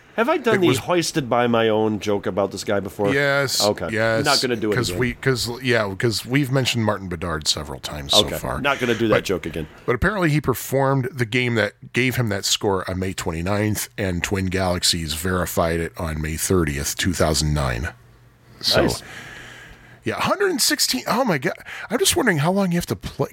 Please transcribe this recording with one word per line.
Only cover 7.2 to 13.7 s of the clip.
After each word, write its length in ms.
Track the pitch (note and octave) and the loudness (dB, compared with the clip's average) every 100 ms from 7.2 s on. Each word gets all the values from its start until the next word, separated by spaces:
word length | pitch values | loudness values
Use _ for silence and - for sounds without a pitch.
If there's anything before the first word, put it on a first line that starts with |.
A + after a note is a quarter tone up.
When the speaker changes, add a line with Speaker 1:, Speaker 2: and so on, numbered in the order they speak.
| F2 D#2 D2 | -4 -4 -2
Speaker 2:
several 320 | - C#2+ C2 | -4 -4 -10
times 320 | - D2 C#2 | -10 -10 0
so 140 | G#2 - | 0 2
Speaker 1:
Okay. 100 | D#2+ | -2
Speaker 2:
far. 240 | - - | -4 -2
Speaker 1:
Not 180 | C#3 C3+ | 0 0
gonna 160 | B2 | 0
do 140 | A2 A2 | 2 2
that 60 | |
Speaker 2:
But, 100 | G#2 | 2
Speaker 1:
joke 220 | - F2+ E2+ | 2 -4 -4
again. 220 | E2 D#2 - - | -8 -8 -8 -4
Speaker 2:
but 80 | |
apparently 340 | B2 F3+ G#3 E3+ | 0 0 2 2
he 140 | D3+ | 2
performed 640 | C#3 A#2 - C3+ C3+ C#3 B2 | 0 -2 -2 0 2 2 -2
the 140 | C3 | -4
game 300 | A2+ A#2+ B2 | -2 0 2
that 180 | A#2 G#2 - - | 2 2 0 -6
gave 220 | - B2+ B2 | 0 0 2
him 120 | A#2 | 0
that 160 | G2+ | 0
score 440 | - - G#2+ F#2+ - | 0 0 2 2 0
on 80 | F#2 | -2
May 160 | F#2 | -2
twenty-ninth, 720 | F2+ F#2 D#2+ E2+ G2+ G#2+ | -2 -4 -2 0 2 2